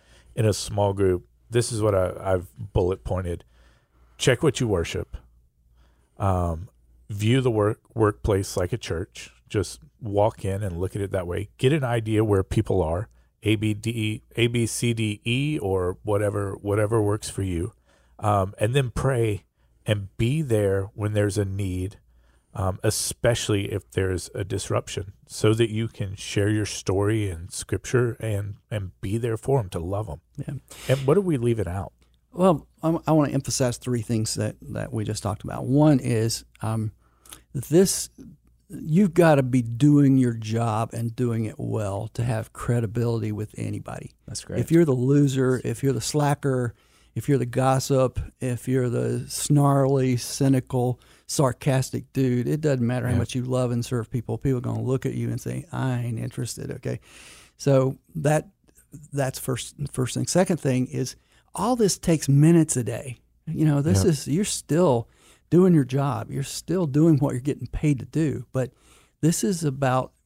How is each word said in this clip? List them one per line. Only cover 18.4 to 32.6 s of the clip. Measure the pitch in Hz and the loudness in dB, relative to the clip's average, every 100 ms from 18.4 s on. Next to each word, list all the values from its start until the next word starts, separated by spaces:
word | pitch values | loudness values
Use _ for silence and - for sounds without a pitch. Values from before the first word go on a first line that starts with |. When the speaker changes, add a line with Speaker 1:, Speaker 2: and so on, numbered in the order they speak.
| 95 - | 0 -2
Speaker 1:
and | 110 135 | -2 0
then | 127 | -2
pray | - 131 127 113 101 _ _ _ _ - | -2 -2 0 0 -2 _ _ _ _ -4
and | 101 98 - | -4 -4 -2
be | 117 151 | 0 0
there | 147 107 101 98 101 | 0 2 2 0 -2
when | - 104 | -4 -2
there's | 104 104 101 | 0 0 0
a | 98 | -2
need, | 95 101 92 92 - _ _ _ _ _ | -2 -4 -4 -6 -8 _ _ _ _ _
um, | - 95 98 | -4 -4 -2
especially | 110 - - - 117 117 - 104 101 | -2 -2 -4 -2 0 0 0 -2 -2
if | 101 - | -6 -6
there's | - 95 90 - 101 | -2 0 -2 -4 -8
a | |
disruption, | 98 104 - 113 - - 98 - - | -6 -6 -2 -4 -4 -10 -10 -16 -18
so | - 110 110 | 0 2 4
that | 117 | 2
you | 107 113 | 0 -4
can | - 98 98 | -6 -10 -10
share | - - 101 | -6 0 2
your | 107 104 | 0 -2
story | - - 95 101 110 101 | -6 -2 0 2 0 -2
in | 82 87 | -6 -10
Scripture | - - 101 - 123 123 113 | -12 -6 -6 -2 0 0 -2
and, | 113 101 101 101 - | -4 -4 -6 -10 -8
and | 110 95 - | -8 -8 -10
be | 98 110 | -6 -4
there | 117 110 | -2 -4
for | - 139 | 0 0
'em | 92 | 0
to | 90 | -6
love | 85 98 107 | -6 -6 -6
'em. | 73 _ - | -10 _ -14
Speaker 2:
Yeah. | - 135 - - - | -12 -12 -14 -12 -2
Speaker 1:
And | 135 135 | -2 2
what | 170 | 2
are | |
we | 185 147 | 2 0
leaving | 120 113 90 | 0 0 -2
out? | 90 - _ _ _ _ | -4 -8 _ _ _ _
Speaker 2:
Well, | - 185 165 | 0 2 2